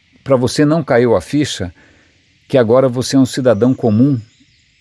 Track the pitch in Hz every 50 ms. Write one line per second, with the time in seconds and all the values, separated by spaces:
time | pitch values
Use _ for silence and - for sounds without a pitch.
0 | _ _ _ _ _ 131 135 120 127 117 - - 147 147 156 170 139 - 135 117
1 | 123 120 110 92 - - - 147 143 - - - 95 85 - _ _ _ _ _
2 | _ _ _ _ _ _ _ _ _ - - 131 120 104 120 131 135 131 120 127
3 | 117 - 135 135 131 123 - 151 127 123 110 101 120 127 131 - - 117 104 110
4 | 131 147 139 117 - _ _ _ _ _ _ _ _ _ _ _